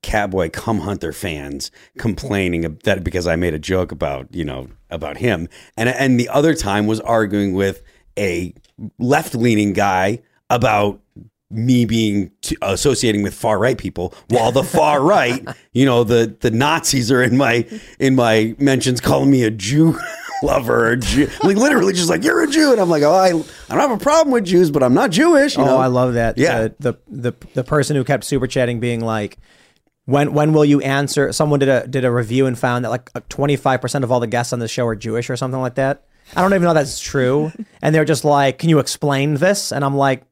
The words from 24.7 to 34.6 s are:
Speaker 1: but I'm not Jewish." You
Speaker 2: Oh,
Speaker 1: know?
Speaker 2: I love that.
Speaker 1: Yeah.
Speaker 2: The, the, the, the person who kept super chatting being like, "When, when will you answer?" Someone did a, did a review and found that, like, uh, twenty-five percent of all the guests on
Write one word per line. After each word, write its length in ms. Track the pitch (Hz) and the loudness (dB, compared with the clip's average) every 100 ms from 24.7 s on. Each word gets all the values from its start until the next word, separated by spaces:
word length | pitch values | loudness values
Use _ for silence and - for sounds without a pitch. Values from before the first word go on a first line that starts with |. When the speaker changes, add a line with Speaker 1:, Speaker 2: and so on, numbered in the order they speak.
Speaker 1:
but 140 | 143 | 4
I'm 100 | 127 | 4
not 160 | 139 220 | 4 2
Jewish." 460 | 170 320 311 277 - | 2 4 4 4 2
You 80 | |
Speaker 2:
Oh, 20 | 139 | 2
Speaker 1:
know? 100 | 131 | 2
Speaker 2:
I 100 | 131 | 2
love 260 | 123 127 | 2 0
that. 240 | 120 117 110 | 0 -2 0
Speaker 1:
Yeah. 300 | 156 113 110 - | 0 0 -4 -4
Speaker 2:
The, 140 | 143 117 _ | -6 -6 _
the, 220 | 135 120 | -8 -8
the, 140 | - - | -8 -8
the 100 | - | -8
person 320 | 123 151 135 147 | -2 0 0 -2
who 80 | |
kept 180 | 127 139 | 0 -2
super 240 | - 139 123 | -2 -4 -2
chatting 320 | 139 120 120 | -2 -2 -2
being 220 | 120 117 | -4 -2
like, 360 | 113 110 104 - - _ _ _ _ _ | -2 -4 -6 -10 -20 _ _ _ _ _
"When, 280 | - 135 147 | 0 2 4
when 180 | 139 151 | 2 4
will 120 | 156 | 6
you 160 | 147 143 | 6 4
answer?" 520 | 135 135 143 - 139 | 2 0 0 0 0
Someone 260 | - 151 147 | 0 2 2
did 100 | 135 | 4
a, 200 | 127 123 | 2 0
did 160 | 135 | -2
a 80 | 127 | 0
review 340 | 120 110 123 131 | 0 0 2 2
and 100 | 120 | 0
found 280 | 127 123 | -2 -2
that, 60 | 120 | -4
like, 200 | 120 - 120 | -6 -8 -16
uh, 40 | - | -14
twenty-five 520 | - 143 139 139 131 | -4 -2 0 0 0
percent 240 | 123 147 | -2 -4
of 80 | 123 | 0
all 80 | 123 | 0
the 80 | 117 | 0
guests 240 | 117 120 | -4 -4
on 80 | 123 | -6